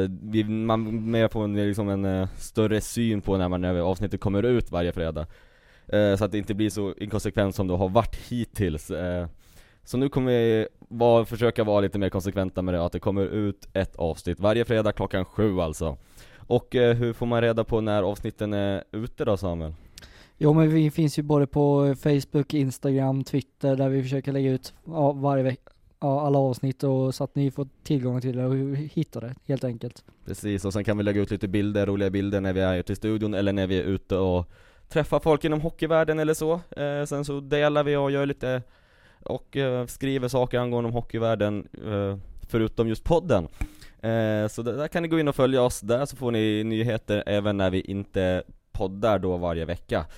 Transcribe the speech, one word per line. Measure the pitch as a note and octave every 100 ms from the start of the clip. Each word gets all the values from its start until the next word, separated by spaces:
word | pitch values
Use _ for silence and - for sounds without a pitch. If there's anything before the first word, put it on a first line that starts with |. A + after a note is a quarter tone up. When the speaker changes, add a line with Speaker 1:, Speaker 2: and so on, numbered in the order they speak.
| F#2+ F#2
Speaker 1:
vi, | G#2 A2
man | G#2+ A2 A2+ A2+ A2 A2+ A2
mer | A2+ A2
får | A2+
en, | G#2 G2+ G2+
liksom | G#2 G2+
en, | G2
eh, | G2 F#2+ F2+ -
större | - A2+ G#2+ G#2+
syn | - A#2 A#2 G#2
på | G2+ F#2+
när | F2+
man, | F2+
när | F2+ F2
avsnittet | F2 F#2 G2+ G2
kommer | G2+ G2
ut | A#2+ A#2+ -
varje | E2+ F2
fredag. | F2 E2 D#2 E2 - - _ _ - -
Eh, | G#2 G#2 G2
så |
att | G#2
det | G#2
inte | G#2+
blir | G2+ G#2+
så | G#2 G2 -
inkonsekvent | G#2 G#2+ G#2 A2 G2
som | F#2+ F#2
det |
har | F2 F#2+
varit | A2+ - -
hittills. | - A#2+ A2 - F2+ D2+ -
Eh, | E2 F2+ F2 E2 - - - - _ -
så | B2
nu | C#3
kommer | C3+ B2+
vi | A#2+ A2+ A2 - -
vara, | - A#2 A#2+ A#2
försöka | G#2+ A2+ A#2+ A#2+
vara | G#2+ G2+
lite | G2 G2+
mer | F#2+
konsekventa | G2 F#2+ G2+ F#2 F#2
med | F2+
det, | F2
att | F2
det | F2+
kommer | G#2+ G2
ut | F#2+ G#2+ G2+ G2 -
ett | G2 F#2 -
avsnitt | E2 D2+ F2+ E2+
varje | G2+ A2+
fredag | A#2 A2 G#2
klockan | - G2 F#2+
sju | F#2 - G#2+ F#2
alltså. | D#2+ - D#2+ C2+ - - - -
Och, | - A#2+ -
eh, | B2+ A#2+
hur | A#2 A#2+
får | - A#2+
man | A#2
reda | A#2 A2+
på | A2 A2+
när | A2 G#2
avsnitten | F#2+ G2+ A2 - G#2+
är | G2+ G2+ G2 -
ute | G#2+ A#2+ -
då, | B2+ F#2+
Samuel? | F#2 E2+ D#2 - - - - - - -
Speaker 2:
Jo, | D3+
men | D#3+ D#3
vi | D#3+ D3+
finns | E3+ D3 -
ju |
både | D3 D3 C#3
på | D3 C#3+ C#3+ C#3 C3
Facebook, | D#3 C#3+ - D3 C#3
Instagram, | D3+ C3 - C#3+ C3+ C3+ C3+
Twitter, | B2+ C#3 - _ C#3 C3+
där | C3+
vi | C3+
försöker | B2+ C#3 C#3
lägga | C#3 C3+
ut, | C3 - -
ja, | - D#3+ C#3+
varje | C#3 C#3 C#3
veck-, | C3 B2+ - _ _ -
ja, | C#3+ C#3 D3
alla | C#3
avsnitt, | C3+ B2 C3+ -
och | C#3 C3 C3
så | -
att | C3+
ni | C#3+ C#3
får | C#3+ C3+ _
tillgång | - C#3+ B2 B2
till | B2+ B2
det | B2+
och | C3+ C#3 C#3
hitta | D3+ E3+ D3 A2+
det, | A#2 C3 -
helt | C3+
enkelt. | C3 A#2 B2 - - -
Speaker 1:
Precis, | - F#2+ G#2 G2
och | G2
sen | G#2
kan | G#2+ G#2
vi |
lägga | G#2 G2+
ut | G2
lite | G2+ G2+
bilder, | G2+ G#2 G2+ G2
roliga | G2+ G2
bilder | G2 G2+ G2+
när | F#2+
vi | F#2
är | F#2 F2+
ute | F#2+
i | G2
studion | A2 A2 G#2+
eller | G2 G2+
när | G2 F#2
vi | F#2+
är |
ute | F#2+ F#2+ - F#2+
och | F#2+ F2+ E2+ - - - -
träffar | D#3+ C#3+ D3
folk | D#3+ D3
inom | D#3+ D3+
hockeyvärlden | D#3+ - D#3+ D#3+ D#3 D#3
eller | D#3
så. | D#3 D#3 E3+ - -
Eh, | C#3+ C#3+
sen | D3 C#3+
så | C#3+ C#3+
delar | C#3 D3 D3 D3
vi | D3 C#3+
och | C#3
gör | C#3 C#3
lite | - B2+ B2+ - _ _ _ - -
och, | - - - C#3
eh, | C3+ B2 A#2+
skriver | - C3+ C3+ B2
saker | B2+ B2 B2
angående | B2 A#2+ A#2
om |
hockeyvärlden, | A#2+ - A2+ A2+ G#2+ G#2 G#2 - - G#2+
eh, | G2+ G2 G2 - - -
förutom | A#2 A2 - A2+
just | A2
podden. | - E3+ F3+ G2 D#2+ - - - - -
Eh, | A2+ A2+ A2 G#2+ G#2+
så | -
där, | A#2 A#2+
där | D#3
kan | F3
ni | E3
gå | D#3+
in | D3
och |
följa | C3+ B2+ C3
oss | B2 -
där, | G#2 A#2+ C#3+
så | C3+
får | B2
ni | A2+ G#2+ G#2+
nyheter | A2 A2 A#2 A2 - G#2 -
även | G#2 G#2 G2
när | F#2
vi | F#2
inte | - G2 G2+ G2 F#2 F#2 - - _
poddar | - F#2+ G2 A2 G2
då | F#2 F2
varje | F2 E2
vecka. | D#2+ E2+ - G#2 D2+